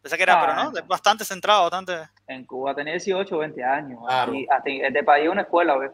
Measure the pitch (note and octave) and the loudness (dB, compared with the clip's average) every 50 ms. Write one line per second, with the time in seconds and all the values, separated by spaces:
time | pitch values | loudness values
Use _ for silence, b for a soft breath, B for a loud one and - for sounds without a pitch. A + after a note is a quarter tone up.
0 | _ C#3 D3 E3 F#3 F3+ F3+ E3+ D#3 - - - F#3 - F3 F3 D#3+ - F#3 E3 | _ -6 -2 0 4 4 6 4 4 2 2 0 -2 -2 -4 -8 -4 -4 -4 2
1 | _ G3+ G#3+ A3 A3 - G3 F#3 - G3+ G#3 G#3 F3+ E3+ E3+ F#3 F#3 F#3 F3+ E3 | _ 2 2 2 -2 -8 -8 -6 2 4 4 4 4 2 0 -4 -6 -6 -8 -8
2 | D#3+ D3+ _ _ _ - C3 C3 B2 _ C3 B2+ C3 C#3 C3+ C#3 C#3+ D3+ D#3+ F3+ | -8 -14 _ _ _ -14 -14 -14 -12 _ -10 -6 -6 -4 -4 -4 -6 -6 -6 -6
3 | F3 G#3 F#3 F#3 G3 F#3+ F#3 D#3+ D3+ D3+ - - B2 B2+ C3+ D3 D#3 C#3 B2+ A#2 | -2 -2 -2 -2 -2 -2 -2 -4 -4 -4 -6 -4 -2 0 0 0 -2 -8 -14 -12
4 | A#2 B2 B2+ B2+ B2+ B2 A#2+ C3+ C3 A#2+ C#3 B2+ - C#3+ C3+ C3+ C3 C#3 B2+ D3 | -4 -2 0 0 0 0 -2 -6 0 0 0 0 2 -2 -4 -2 -4 0 0 0
5 | - D#3 D3 D3 D3+ E3 F#3 G3+ F#3 - - E3+ F3 E3 C#3+ C3+ C3+ C3+ | 4 4 4 4 4 2 0 0 -2 0 2 2 2 2 2 0 -2 -6